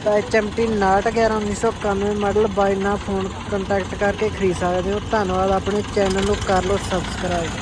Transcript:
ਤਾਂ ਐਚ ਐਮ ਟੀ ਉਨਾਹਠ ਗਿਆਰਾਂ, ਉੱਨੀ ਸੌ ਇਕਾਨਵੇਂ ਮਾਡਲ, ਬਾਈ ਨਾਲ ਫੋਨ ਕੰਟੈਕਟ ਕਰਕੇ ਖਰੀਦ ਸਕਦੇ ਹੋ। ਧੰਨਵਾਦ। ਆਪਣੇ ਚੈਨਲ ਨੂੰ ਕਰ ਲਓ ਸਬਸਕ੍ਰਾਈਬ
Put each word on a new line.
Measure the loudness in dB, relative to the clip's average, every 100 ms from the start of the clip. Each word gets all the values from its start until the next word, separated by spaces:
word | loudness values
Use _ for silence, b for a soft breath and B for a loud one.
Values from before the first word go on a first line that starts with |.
ਤਾਂ | 2
ਐਚ | 2 2 0
ਐਮ | 0 0
ਟੀ | 0
ਉਨਾਹਠ | 2 4 4 2
ਗਿਆਰਾਂ, | 2 2 2
ਉੱਨੀ | -2 0
ਸੌ | -2
ਇਕਾਨਵੇਂ | 0 -2 0 0 0
ਮਾਡਲ, | 0 2 2
ਬਾਈ | 2 2 2
ਨਾਲ | 0 -2
ਫੋਨ | -2 -4 -4 -6 -6
ਕੰਟੈਕਟ | -4 0 -2 -2 -2
ਕਰਕੇ | -2 0 -2
ਖਰੀਦ | 0 0 0
ਸਕਦੇ | 0 0 0
ਹੋ। | -2 0
ਧੰਨਵਾਦ। | 0 0 0 2
ਆਪਣੇ | 2 0 -2 -2 0
ਚੈਨਲ | 2 2 0
ਨੂੰ | 0 2
ਕਰ | 2
ਲਓ | 2 -2 0
ਸਬਸਕ੍ਰਾਈਬ | -4 -4 -6 -4 -2 -4 -6